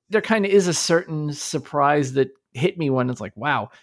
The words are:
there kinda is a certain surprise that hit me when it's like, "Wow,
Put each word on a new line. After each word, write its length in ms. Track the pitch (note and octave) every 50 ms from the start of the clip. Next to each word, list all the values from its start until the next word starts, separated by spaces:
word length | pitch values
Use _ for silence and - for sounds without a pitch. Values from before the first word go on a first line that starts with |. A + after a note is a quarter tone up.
| _ -
there 120 | G3 G#3+
kinda 280 | G#3+ - A3+ A3 G3 G3
is 180 | G3 G3+ F#3
a 60 | F3+ D#3
certain 580 | - - - E3 E3+ F#3 - D#3+ D3+ D3+ D3 C#3+
surprise 800 | - - - - D3 B2 - - C#3+ C#3 C#3+ D3 D3+ C#3 B2+ C3
that 160 | C#3 C3 C3 - _ _ _ -
hit 240 | B2 D3+ F3 -
me 120 | E3+ D#3 C#3
when 200 | C3 B2+ B2 B2+
it's 120 | B2 -
like, 140 | A2 F#2 -
"Wow, 320 | G#2 A#2+ D3 C#3 A#2 G#2+ - - -